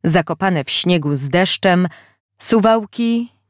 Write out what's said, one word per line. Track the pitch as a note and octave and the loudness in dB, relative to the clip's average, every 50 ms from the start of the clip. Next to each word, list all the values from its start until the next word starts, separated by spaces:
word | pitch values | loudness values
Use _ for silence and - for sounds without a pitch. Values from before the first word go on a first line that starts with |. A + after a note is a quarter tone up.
| - | 0
Zakopane | E3 D#3 F3 D#3 - E3 D#3 F#3+ F#3+ F#3 D#3 C3+ | 0 0 0 0 -2 -6 _ -2 -2 -2 -2 -4
w | - | -4
śniegu | - - - F3+ F3+ E3+ D3 D3 C#3+ | -4 -2 0 0 0 0 0 -2 -4
z | C3+ C3 C#3+ | -4 -4 -2
deszczem, | C3 F3 F#3+ F#3+ - - - G3 F3+ F3 F3+ E3+ - - _ _ _ _ _ _ _ _ | 0 0 0 0 -2 0 2 2 2 2 2 -2 -4 -10 _ _ _ _ _ _ _ _
Suwałki, | - - - A3+ G3+ A3+ A3+ A3+ G#3+ G3+ - - A#3 A#3 A#3 A#3 A#3+ A#3+ _ _ _ | -2 0 2 2 4 4 2 2 0 -6 -6 -4 -2 -2 -2 -2 -4 -8 _ _ _